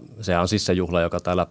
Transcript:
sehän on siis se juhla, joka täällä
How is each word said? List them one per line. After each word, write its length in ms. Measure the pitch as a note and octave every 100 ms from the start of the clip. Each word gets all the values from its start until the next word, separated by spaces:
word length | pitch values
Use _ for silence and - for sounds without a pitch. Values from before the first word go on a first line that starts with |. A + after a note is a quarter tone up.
| - -
sehän 200 | G#2 E2+
on 60 | F2+
siis 180 | G#2+ -
se 80 |
juhla, 280 | F#2 E2+ F2
joka 180 | E2+ F2
täällä 280 | - F2+ E2+